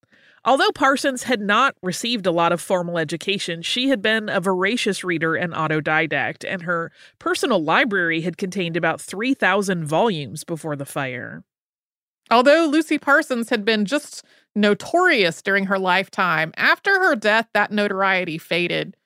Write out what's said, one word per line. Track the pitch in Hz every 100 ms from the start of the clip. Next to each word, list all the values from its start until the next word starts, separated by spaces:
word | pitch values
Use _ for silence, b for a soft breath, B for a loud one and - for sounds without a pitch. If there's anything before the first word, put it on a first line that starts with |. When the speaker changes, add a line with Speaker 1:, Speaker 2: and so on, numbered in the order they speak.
| b b b b
Speaker 1:
Although | - 269 403
Parsons | 339 277 277 294 254
had | - 247
not | 202 208 262 -
received | 185 175 233 240 185
a |
lot | 170 170
of | 170
formal | - 185 175 170
education, | 160 170 - 196 - 165
she | 170 - 262
had | 254
been | 214 220 214
a | 190
voracious | 180 185 190 240 214 185
reader | 180 165 160
and | 156 175
autodidact, | 160 156 156 156 156 160 147 120 156 -
and | 190
her | 170 170 165 b b b
personal | 320 349 349 208
library | 156 185 269 196 170 160
had | 170 165
contained | 190 196 170 165
about | 165 156
three | - 190 247
thousand | 269 196 196 196 180 151
volumes | 156 233 170 135 156
before | - 165 160 143
the |
fire. | 139 151 135 123 110 - - _ _ _ _ _ _ _ _
Speaker 2:
Although | 233 254 311 330
Lucy | 294 320 302
Parsons | - 285 - 247 233
had | 240
been | 202 220 202
just | 294 - - b b b
notorious | 208 208 202 - 339 359 294 175 156
during | - 196 190
her | 196
lifetime, | 190 180 190 - 185 160 160 -
after | 262 339 403 392
her | 370 269
death, | 208 220 -
that | 208 208
notoriety | 208 208 190 196 185 180 156
faded. | - 170 175 165 156 -